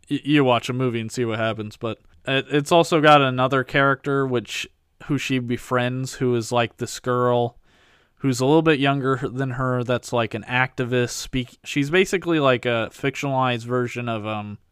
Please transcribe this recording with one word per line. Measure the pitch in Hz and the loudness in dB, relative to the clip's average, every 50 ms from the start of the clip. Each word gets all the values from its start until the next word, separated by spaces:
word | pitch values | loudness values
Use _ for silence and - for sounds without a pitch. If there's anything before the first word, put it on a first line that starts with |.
| _ - | _ -6
y-, | 143 - - | -6 -6 -2
you | 139 151 147 135 | 0 2 4 4
watch | 127 120 113 - - | 4 2 2 0 -4
a | 123 | -4
movie | 127 131 123 117 117 | -2 -2 -2 -2 -4
and | 113 107 | -8 -6
see | - 127 120 | -4 -4 -4
what | 113 110 113 | -2 -2 -2
happens, | 113 113 107 110 107 107 - | -2 -2 -2 -4 -8 -12 -10
but | - 120 113 107 - _ _ _ _ - | -10 -8 -8 -8 -10 _ _ _ _ -6
it, | 135 135 135 - - | -2 -2 -2 -2 0
it's | 143 147 143 - | 0 0 2 4
also | 180 170 165 - 175 151 | 4 4 6 4 4 4
got | 147 151 147 143 | 8 8 8 8
another | 139 131 127 127 131 131 139 131 127 | 6 4 2 0 0 2 2 0 0
character, | - - 143 139 139 135 - - 143 139 139 135 | 0 2 2 4 2 2 0 -2 -2 -2 0 0
which, | 131 123 120 107 - - - - - _ _ _ _ _ - - | 0 -2 -2 -4 -4 -8 -10 -10 -10 _ _ _ _ _ -14 -6
who | - 147 | -4 -4
she | 131 - - 131 127 | -2 -2 -2 -2 -2
befriends, | 120 117 120 113 - - 127 123 123 123 127 131 131 127 - | -2 -2 -6 -6 -4 -2 -2 0 0 -2 -2 -4 -6 -8 -6
who | - 135 123 123 | -2 0 0 0
is, | 117 110 - | 0 -2 0
like, | 123 120 117 110 _ | 0 0 0 0 _
this | - 117 - - - | -8 -10 -10 -10 -8
girl | - 127 123 123 123 123 123 120 120 113 - - _ _ _ _ _ _ _ _ _ _ _ _ | -4 -2 0 2 2 2 2 2 0 -2 -6 -12 _ _ _ _ _ _ _ _ _ _ _ _
who's | - 135 123 117 | -2 -2 0 2
a | 131 | 2
little | 135 156 165 156 | 4 4 4 6
bit | 160 151 131 | 4 4 4
younger | 139 139 139 139 127 135 135 123 139 101 | 2 0 0 0 0 -2 -2 -2 -4 -6
than | 120 131 135 131 | -4 -4 -6 -4
her | 123 135 131 127 127 123 120 | -4 -4 -2 -2 -2 -2 -2
that's, | 127 123 117 - - | -2 -2 -4 -4 -2
like, | 127 117 113 104 - | -2 -2 -2 -2 -4
an | 107 - - | -8 -6 -4
activist. | 123 127 131 - - - 127 117 127 123 120 117 | -2 0 -2 -2 -2 -6 -4 0 0 0 0 0
Speak-, | - - - - - 131 120 - - _ - | -4 -8 -10 -6 -6 -6 -6 -6 -12 _ -12
she's | - - 147 139 143 | -6 -2 -2 -2 2
basically, | 170 185 196 - 202 175 170 170 165 156 | 2 2 2 2 0 -4 -2 0 0 2
like, | 139 135 123 117 - | 4 2 2 2 0
a | 123 117 113 107 - | -2 -2 -2 -2 -4
fictionalized | - - - 139 - - 143 139 135 127 127 127 120 113 117 | -6 -4 -4 -4 -4 -4 -4 -2 0 0 0 0 -2 -4 -4
version | 120 123 127 123 117 - 123 120 117 | -4 -2 -2 -2 -4 -6 -8 -6 -6
of, | 113 107 104 | -6 -6 -6
um, | 110 110 107 104 104 104 - _ _ | -6 -6 -8 -8 -10 -12 -16 _ _